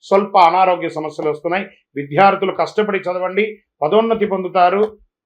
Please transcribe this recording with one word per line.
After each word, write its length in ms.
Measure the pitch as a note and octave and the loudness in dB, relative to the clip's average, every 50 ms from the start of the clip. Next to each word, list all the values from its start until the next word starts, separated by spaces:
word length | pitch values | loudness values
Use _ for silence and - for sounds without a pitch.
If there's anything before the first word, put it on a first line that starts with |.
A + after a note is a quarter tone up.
స్వల్ప 360 | _ - G3 G3 G3+ G3 G3+ G3 | _ 0 0 0 0 2 4 4
అనారోగ్య 500 | F3 E3 F3 F#3 F#3+ F#3 F3+ E3 E3 E3 | 4 6 4 4 2 2 0 -2 -4 -8
సమస్యలు 420 | D#3 D#3 D#3 D#3 D3 - D#3 D3+ | -8 -8 -10 -10 -8 -6 -4 -4
వస్తున్నాయి. 360 | D3 D3 - E3+ F3 G3 G3+ - _ _ _ _ - | -4 -4 -4 -4 -4 -4 -6 -8 _ _ _ _ -12
విద్యార్థులు 560 | C#3 C#3+ C#3 D3 F3+ G3 G3 F#3+ F#3+ G3 F#3 | -10 -10 -4 2 4 4 4 4 2 -2 -4
కష్టపడి 460 | - - E3 D#3 - G#3+ G#3+ G3+ G3 F#3+ | -2 -4 -4 -4 -2 -4 -2 -2 -2 -4
చదవండి, 460 | F3+ F3+ F3+ F3+ F3+ F3+ F#3 G3 A3 G#3+ G#3 - _ _ _ - | -4 -6 -6 -4 -6 -4 -2 -2 -2 -4 -4 -12 _ _ _ -6
పదోన్నతి 440 | C#3+ D#3 F#3 A3 A3+ A3+ A3 G#3+ G3+ | -4 0 2 2 2 2 0 -2 -2
పొందుతారు. 720 | F3+ F#3+ F#3 F3+ F3 E3 F#3 F3 F3+ F#3 G3+ G#3+ G#3+ - _ _ _ _ _ _ | -2 -4 -4 -4 -2 0 2 2 2 2 0 -2 -2 -4 _ _ _ _ _ _